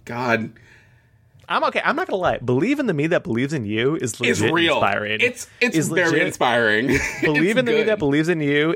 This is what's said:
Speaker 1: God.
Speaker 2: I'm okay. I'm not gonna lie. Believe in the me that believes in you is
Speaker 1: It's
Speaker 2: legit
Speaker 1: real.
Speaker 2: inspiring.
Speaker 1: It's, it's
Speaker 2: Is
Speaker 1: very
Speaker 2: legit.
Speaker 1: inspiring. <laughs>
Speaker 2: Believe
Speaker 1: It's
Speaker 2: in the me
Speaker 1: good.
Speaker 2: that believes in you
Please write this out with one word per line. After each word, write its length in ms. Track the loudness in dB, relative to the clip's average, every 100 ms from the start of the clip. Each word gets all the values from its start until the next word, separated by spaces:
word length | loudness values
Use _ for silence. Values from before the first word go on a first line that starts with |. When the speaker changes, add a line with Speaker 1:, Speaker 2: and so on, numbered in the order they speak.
| -10
Speaker 1:
God. 460 | -4 0 0 0 -12 -20 -20 _ _ _ _ _ -20 -4
Speaker 2:
I'm 140 | -2 0
okay. 160 | 0
I'm 120 | -2 -2
not 120 | -2
gonna 140 | -2
lie. 160 | 0 0
Believe 400 | 0 2 2 0
in 80 | 0
the 60 |
me 140 | 0 0
that 160 | 0
believes 300 | 0 -2 -2
in 100 | -4 -2
you 300 | 0 0 0
is 160 | -4
Speaker 1:
It's 60 | -2
Speaker 2:
legit 340 | -2 2 0
Speaker 1:
real. 200 | 2 2 2
Speaker 2:
inspiring. 460 | 2 0 -2 -2
Speaker 1:
It's, 260 | -2 -2 -14 -4
it's 160 | -2 0
Speaker 2:
Is 100 | 0
Speaker 1:
very 220 | 0 2
Speaker 2:
legit. 160 | 2 0
Speaker 1:
inspiring. 600 | 0 2 2 2 2 2
<laughs> 340 | 0 -2 -2
Speaker 2:
Believe 300 | 0 2 2
Speaker 1:
It's 80 | 2
Speaker 2:
in 60 | 2
the 60 |
me 60 | 0
Speaker 1:
good. 80 | 0
Speaker 2:
that 120 | 0
believes 280 | 0 0 0
in 140 | 0
you 340 | 0 0 0